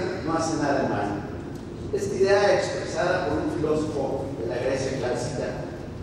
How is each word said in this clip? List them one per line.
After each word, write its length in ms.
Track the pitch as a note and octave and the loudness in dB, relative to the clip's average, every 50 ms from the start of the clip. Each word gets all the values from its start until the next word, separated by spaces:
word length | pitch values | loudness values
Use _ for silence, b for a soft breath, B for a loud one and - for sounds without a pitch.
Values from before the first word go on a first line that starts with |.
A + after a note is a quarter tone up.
| F#3 F3+ F#3 F#3+ - | 0 -2 -4 -4 -2
no 80 | D#3+ | -2
hace 240 | E3 D#3+ D#3+ D#3+ D3+ C#3+ | 0 0 0 0 0 0
nada 200 | D3 C#3 A2+ - | 2 2 2 2
de 60 | - A#2 | 2 0
mal. 200 | A2+ A2 G#2+ G#2 G#2 G2+ G2 - - - - - - - - - - - - - | 0 0 0 -2 -2 -4 -6 -6 -8 -8 -8 -8 -10 -10 -10 -10 -10 -8 -6 -4
Esta 220 | C3+ C3 - - - | -2 -2 -2 0 2
idea 400 | F3+ F#3+ G3 G3+ G3 G3+ F#3+ F#3 | 4 6 6 6 8 8 6 6
expresada 720 | - - - - - - - - D#3+ F3 F3+ F3+ - - | 6 4 2 -2 -2 -4 -2 0 0 2 2 2 2 2
por 120 | - C#3+ D#3 | 0 0 0
un 120 | D3+ D3+ D3+ | 0 0 0
filósofo 680 | D3+ D3+ D3+ D3+ D#3 D3+ - - C#3+ - - - C3+ - - - - | 0 2 2 2 2 0 0 -2 -2 -2 -2 -2 -2 -4 -4 -6 -4
de 80 | A#2 A#2 | -4 -2
la 140 | A#2+ B2 | -2 0
Grecia 360 | C3 C3 - - - B2+ C3 - | 0 0 0 0 0 -2 -2 -2
clásica 680 | A#2+ - - - B2 - - B2+ B2 A#2+ B2 - - - - - - - - - | -2 0 0 -2 -2 -2 -2 -2 -2 -4 -4 -6 -6 -8 -8 -10 -10 -10 -10 -10